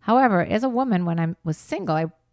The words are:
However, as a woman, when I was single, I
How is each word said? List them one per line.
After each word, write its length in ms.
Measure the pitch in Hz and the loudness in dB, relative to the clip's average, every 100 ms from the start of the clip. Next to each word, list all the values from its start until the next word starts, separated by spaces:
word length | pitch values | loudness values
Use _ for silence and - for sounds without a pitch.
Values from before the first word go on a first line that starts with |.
However, 420 | - 240 262 190 | 0 4 4 2
as 200 | - 214 | 2 0
a 60 | 262 | 0
woman, 360 | 240 262 190 175 | 0 0 0 0
when 140 | 170 | -2
I 160 | 165 165 | -2 -4
was 120 | 165 156 | -6 -6
single, 380 | - 330 381 156 | -6 -6 -2 -2
I 120 | 160 - _ | -2 -8 _